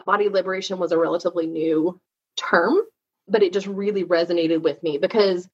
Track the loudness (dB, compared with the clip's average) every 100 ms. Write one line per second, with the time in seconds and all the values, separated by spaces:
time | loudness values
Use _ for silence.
0 | 0 0 2 0 -2 -4 -6 -4 -2 0
1 | 0 0 -2 -2 -4 -2 0 0 0 -4
2 | _ _ _ -12 0 2 2 2 -2 _
3 | _ _ -2 2 2 0 -6 -6 -2 -2
4 | 0 0 2 0 2 2 0 -2 -4 -2
5 | 0 2 2 2 -6